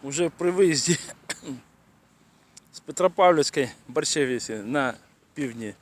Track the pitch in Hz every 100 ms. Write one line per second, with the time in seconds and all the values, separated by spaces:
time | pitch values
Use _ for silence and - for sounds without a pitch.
0 | 139 139 175 - 175 180 190 151 147 170
1 | - - _ - - 127 _ _ _ _
2 | _ _ _ _ _ - _ - - 143
3 | 180 175 185 165 143 - 127 - - 139
4 | 151 156 135 123 - 110 104 143 131 -
5 | _ _ _ - 139 117 110 -